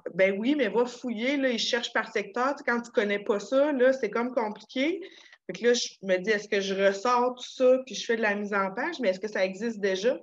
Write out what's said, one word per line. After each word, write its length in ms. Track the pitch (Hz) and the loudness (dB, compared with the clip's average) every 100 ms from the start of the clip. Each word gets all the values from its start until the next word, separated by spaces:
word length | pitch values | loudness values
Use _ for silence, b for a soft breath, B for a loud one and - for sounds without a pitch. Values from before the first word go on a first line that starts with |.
| - | -4
Ben 240 | 175 190 196 | 2 2 2
oui, 160 | 240 294 | 0 2
mais 140 | 214 | 2
va 160 | 202 240 | 2 0
fouiller, 500 | - 254 208 247 285 | -2 -8 -4 -2 0
là, 140 | 262 | 0
ils 80 | 233 | 0
cherchent 340 | - 240 240 | -2 -2 -2
par 180 | 226 220 | -4 -2
secteur. » 440 | 214 202 240 262 277 | -4 -4 -2 -2 -2
Tu 80 | |
sais, 0 | 254 | -2
quand 140 | 233 | -2
tu 100 | 233 | -2
connais 320 | - 208 202 | 0 0 0
pas 180 | 202 202 | -2 -2
ça, 320 | 202 269 294 | 0 2 2
là, 200 | 269 254 | 4 4
c'est 160 | 262 208 | 2 -2
comme 240 | 233 247 | -2 -2
compliqué. 680 | 247 214 208 - 262 302 381 B B B B - | -2 -4 -6 -8 -2 -2 -2 B B B B -12
Fait 60 | |
que 140 | 185 233 | -2 2
là, 80 | |
je 140 | 240 - - | 2 0 -6
me 140 | 190 185 | -2 0
dis, « 140 | 190 | 2
Est-ce 160 | 208 208 | -2 0
que 140 | 202 | -2
je 120 | 196 | 0
ressors 600 | 190 196 196 247 247 247 | 2 2 2 2 2 2
tout 100 | 247 - | -2 -8
ça 320 | - 254 262 | 2 4 4
puis 100 | 254 | 0
je 120 | 202 - | -6 -2
fais 100 | 226 | 0
de 60 | |
la 120 | 214 | 0
mise 200 | 202 208 | 0 -2
en 160 | 202 190 | -2 -2
page ? » 300 | 196 311 320 | -2 -6 -2
Mais 100 | 208 | 0
est-ce 100 | 190 | 0
que 80 | 214 | -2
ça 160 | 214 | -2
existe 360 | 190 190 233 208 | -2 -2 -6 -2
déjà 380 | 196 190 226 - | -2 0 0 0